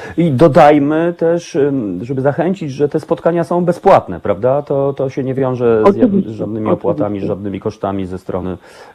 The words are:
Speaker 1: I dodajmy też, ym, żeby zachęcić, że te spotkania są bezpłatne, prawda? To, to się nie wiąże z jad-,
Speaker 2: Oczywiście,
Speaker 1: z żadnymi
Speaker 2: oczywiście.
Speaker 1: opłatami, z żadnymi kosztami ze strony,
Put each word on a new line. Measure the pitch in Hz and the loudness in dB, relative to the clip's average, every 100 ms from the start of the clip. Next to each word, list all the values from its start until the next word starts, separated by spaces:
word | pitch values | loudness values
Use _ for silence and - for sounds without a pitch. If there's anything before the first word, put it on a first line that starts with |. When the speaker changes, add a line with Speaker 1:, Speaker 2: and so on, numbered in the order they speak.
| - - | -8 -2
Speaker 1:
I | 165 | 2
dodajmy | 127 165 170 151 147 143 156 170 170 | 4 6 8 8 6 2 0 0 0
też, | 165 170 - 160 | 0 0 -2 -2
ym, | 143 135 101 87 | 0 0 -4 -6
żeby | 117 131 | -6 -2
zachęcić, | 143 151 170 190 147 | -2 0 -2 -2 -6
że | 135 143 | -2 -2
te | 156 | -2
spotkania | - 165 165 170 | -4 -2 0 0
są | 165 175 | 0 0
bezpłatne, | 175 170 196 143 - 85 | 0 0 4 4 2 -6
prawda? | 95 95 123 139 | -4 0 0 0
To, | 143 139 139 | 0 -2 -2
to | 135 131 | -2 -4
się | 143 | -4
nie | 131 | -4
wiąże | 131 131 123 120 113 | -2 -2 0 2 4
z | 110 - | 2 2
jad-, | 240 | 2
Speaker 2:
Oczywiście, | 190 110 | 2 -2
Speaker 1:
z | |
żadnymi | 107 104 110 107 | -6 -6 -4 -2
Speaker 2:
oczywiście. | - 95 | -2 -2
Speaker 1:
opłatami, | 101 101 101 | -2 -4 -4
z | |
żadnymi | 98 95 101 95 | -6 -6 -6 -6
kosztami | 107 - 98 98 90 | -8 -6 -4 -4 -6
ze | 92 | -8
strony, | - 92 92 90 - - - | -8 -6 -6 -10 -14 -20 -14